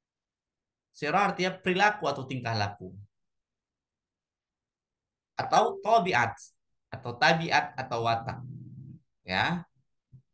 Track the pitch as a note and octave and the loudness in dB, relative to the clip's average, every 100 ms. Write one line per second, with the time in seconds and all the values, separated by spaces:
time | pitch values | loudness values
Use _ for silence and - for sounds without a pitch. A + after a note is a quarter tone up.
0 | _ _ _ _ _ _ _ _ _ - | _ _ _ _ _ _ _ _ _ -8
1 | D3 F3 G3+ - F#3 F#3 F#3 F3+ G#3 G#3 | 0 2 2 2 -2 -2 0 4 4 4
2 | D3 C3+ C3 C3 A#2+ A2 G2+ - F#2 F#2 | -2 -2 -4 -6 -4 -2 -2 -6 -16 -16
3 | G#2 _ _ _ _ _ _ _ _ _ | -20 _ _ _ _ _ _ _ _ _
4 | _ _ _ _ _ _ _ _ _ _ | _ _ _ _ _ _ _ _ _ _
5 | _ _ _ - - E3 A#3 - G#3 A3+ | _ _ _ -8 0 2 2 0 2 2
6 | F3+ A#2+ A2+ - - _ _ _ _ - | 4 2 0 -2 -16 _ _ _ _ -12
7 | A#2+ A#2 D#3 E3+ E3 D#3 - - - A#2 | -8 2 4 4 2 2 0 -6 -6 -2
8 | A#2 - - - - - - - - - | 0 0 -2 -10 -10 -14 -16 -16 -18 -20
9 | _ _ F#2 F#2+ C3 F3 - _ _ _ | _ _ -4 0 0 -2 -8 _ _ _
10 | _ - _ | _ -20 _